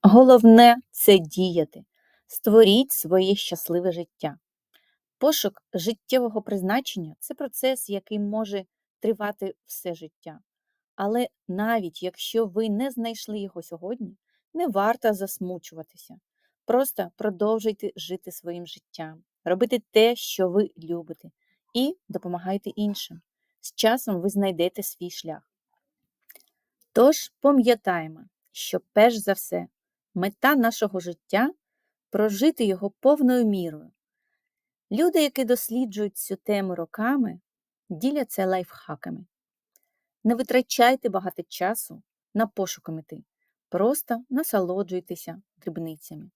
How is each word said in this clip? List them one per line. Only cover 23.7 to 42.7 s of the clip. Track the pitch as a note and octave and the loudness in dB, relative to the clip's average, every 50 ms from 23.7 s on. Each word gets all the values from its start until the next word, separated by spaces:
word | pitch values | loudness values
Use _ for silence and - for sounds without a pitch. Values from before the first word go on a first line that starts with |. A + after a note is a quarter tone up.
| _ | _
часом | - - A3 A#3 C4 - A#3 G3 F3 | 0 0 0 0 0 -4 -6 -6 -4
ви | E3+ G3+ | -4 -4
знайдете | G3+ G3+ G3+ G3 F3+ D#3+ E3+ F3+ _ - | -2 -2 -4 -2 -2 -2 -4 -4 _ -8
свій | G3 - - _ F3 F3 | -12 -12 -12 _ -14 -14
шлях. | - - - E3 D3+ E3 _ _ _ _ _ _ _ _ _ _ _ _ _ _ _ _ _ _ - - _ _ _ _ _ _ _ _ _ _ | -14 -14 -14 -14 -14 -14 _ _ _ _ _ _ _ _ _ _ _ _ _ _ _ _ _ _ -20 -20 _ _ _ _ _ _ _ _ _ _
Тож | _ A3 A#3+ C#4+ D#4 - - - _ _ | _ 4 4 4 4 2 -6 -14 _ _
пам'ятаємо, | - C#4 C#4+ C4+ A3 B3 A#3+ A3 _ G3 F3+ E3+ D#3+ D#3+ D#3+ D#3 - _ _ _ _ _ | 2 4 4 4 4 2 0 0 _ -4 -4 -4 -8 -12 -16 -20 -20 _ _ _ _ _
що | _ - - - - F3 _ _ | _ -14 -10 -8 -8 -8 _ _
перш | _ G#3+ G#3+ B3 A#3 | _ 4 4 4 4
за | A3 G3+ G3+ | 0 -4 -4
все | F#3+ - - - F3+ F3 E3+ - _ _ _ _ _ _ _ _ _ | -4 -4 -6 -8 -8 -8 -8 -10 _ _ _ _ _ _ _ _ _
мета | F3+ F3+ G3+ - _ - C4+ D4+ | -4 -4 -4 -4 _ 0 2 2
нашого | C4+ A3+ A3+ A#3 - A3 - G3 F#3 | 2 2 0 0 -2 -4 -4 -4 -8
життя — | F3 F3 E3+ _ _ _ - G3 B3 D4+ F#4 _ _ _ _ _ _ _ _ _ _ _ | -8 -10 -14 _ _ _ -2 0 0 -2 -4 _ _ _ _ _ _ _ _ _ _ _
прожити | - G3+ G#3 A3 G3+ G3 B3 D#4+ D#4 - A#3+ | -4 -2 -2 -2 0 0 0 0 0 0 -2
його | G3+ F#3+ F3+ G3+ G3+ | -2 -2 -4 -6 -10
повною | _ _ - C4+ D4 D4+ C#4 B3 B3+ B3 A#3 | _ _ 2 2 2 4 2 2 2 2 0
мірою. | G#3+ G3+ F#3+ F3 E3 D#3 D3+ D#3+ E3+ _ _ _ _ _ _ _ _ _ _ _ _ _ _ _ _ _ _ _ _ | 0 -2 -2 -6 -8 -10 -14 -20 -20 _ _ _ _ _ _ _ _ _ _ _ _ _ _ _ _ _ _ _ _
Люди, | G3+ A3+ D#4+ F4+ D#4 E4+ | -2 0 0 2 2 2
які | D4+ C#4+ _ - C4 | 0 0 _ -4 0
досліджують | A3 B3 - - - A3 B3 C4 A3 F#3+ G3+ G#3 G3+ _ | 0 -2 -2 -2 -6 -4 -4 -4 -4 -4 -6 -6 -6 _
цю | - - - G3 | -10 -10 -10 -10
тему | - _ - G#3 G3+ G3 F#3 F3+ | -8 _ -4 -2 -2 -2 -6 -6
роками, | F3 E3 _ - - G#3+ A#3+ C#4 C#4 A#3+ G3 E3 F3+ _ _ _ _ _ _ _ _ _ _ | -8 -10 _ -8 -6 -4 -2 0 0 -2 -4 -6 -12 _ _ _ _ _ _ _ _ _ _
діляться | F3+ D#3 G3 C4+ D4 D4 B3 - - - F#3+ | -10 -4 -4 -2 -2 -2 -6 -6 -4 -4 -2
лайфхаками. | F#3 F#3+ F#3 F3+ - - - - - D3+ - - E3+ E3+ E3+ F3 _ _ _ _ _ _ _ _ _ _ _ _ _ _ _ _ _ _ _ _ | -2 -2 -2 -4 -8 -14 -20 -14 -14 -14 -14 -12 -14 -14 -14 -16 _ _ _ _ _ _ _ _ _ _ _ _ _ _ _ _ _ _ _ _
Не | A3 A#3+ | -2 -2
витрачайте | A#3 C4 - - B3+ B3+ _ - - A#3+ A#3+ C4 C4 - A#3 | -2 -2 0 0 0 0 _ 2 4 4 4 4 2 -2 -4
багато | F#3 F#3+ F#3 F#3 - - F3 _ | -4 -4 -6 -6 -12 -12 -16 _
часу | - - F3+ F#3+ A#3 - - - - - _ _ _ _ _ _ _ | -8 -6 -4 -4 -4 -6 -10 -12 -16 -20 _ _ _ _ _ _ _
на | G#3 A3+ | -4 -4
пошуки | G#3+ _ - F#3+ F3+ | -2 _ -6 -6 -6